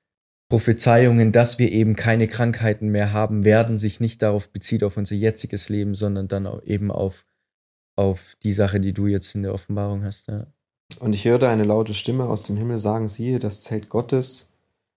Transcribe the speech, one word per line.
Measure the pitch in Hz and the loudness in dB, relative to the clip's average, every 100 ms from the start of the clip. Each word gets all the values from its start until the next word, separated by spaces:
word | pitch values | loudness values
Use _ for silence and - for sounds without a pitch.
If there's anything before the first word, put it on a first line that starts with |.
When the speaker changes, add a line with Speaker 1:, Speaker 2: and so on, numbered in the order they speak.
| _ _ _ _ - | _ _ _ _ 0
Speaker 1:
Prophezeiungen, | 117 113 113 - 117 123 117 110 | 0 2 2 6 6 6 6 6
dass | 117 120 - | 4 4 2
wir | 123 | 0
eben | 110 110 104 | 2 2 2
keine | 117 113 110 | 0 2 0
Krankheiten | 113 120 113 113 104 107 | 0 -2 0 0 0 0
mehr | 104 104 | 0 0
haben | 104 107 107 104 | 0 0 2 6
werden, | 107 117 110 | 6 4 0
sich | 104 - | -2 -2
nicht | 117 - | -4 0
darauf | 110 101 - | 0 0 -4
bezieht, | 104 - 113 | -10 -4 -2
auf | 101 104 | -2 -2
unser | 101 104 | -6 -2
jetziges | 110 110 - 101 - | -2 -2 -6 -6 -4
Leben, | 104 101 98 | -4 -4 -2
sondern | 104 98 95 | -2 -2 -4
dann | 98 98 | -4 -6
au-, | 104 - | -10 -4
eben | 101 101 | -4 -2
auf, | - 95 - _ _ _ _ _ _ _ - | -2 -4 -6 _ _ _ _ _ _ _ -2
auf | 98 92 - - | -2 -2 -8 -8
die | 107 | -4
Sache, | 98 98 101 | 0 2 2
die | 95 95 | -2 0
du | 101 | 0
jetzt | 98 - 107 | 0 -4 -8
in | |
der | 98 | -6
Offenbarung | 98 - 101 101 101 101 | -6 -6 -6 -4 -6 -8
hast, | 101 - | -10 -10
ja. | 104 113 _ _ _ - - | -10 -10 _ _ _ -14 -8
Speaker 2:
Und | 117 101 | -4 0
ich | 117 | 2
hörte | 156 127 | 4 4
eine | 110 104 | 2 2
laute | 107 110 | 2 0
Stimme | 104 - 127 123 | -4 -4 -4 -2
aus | 110 - | -4 -4
dem | 104 | -4
Himmel | 117 117 | -4 -2
sagen, | 107 110 110 | -2 -2 -4
„Siehe, | - 117 127 | -4 -2 -2
das | 107 - | -2 -4
Zelt | - 110 - | -6 -6 -4
Gottes | 110 123 135 127 - - _ _ _ _ | -4 0 -2 0 -4 -8 _ _ _ _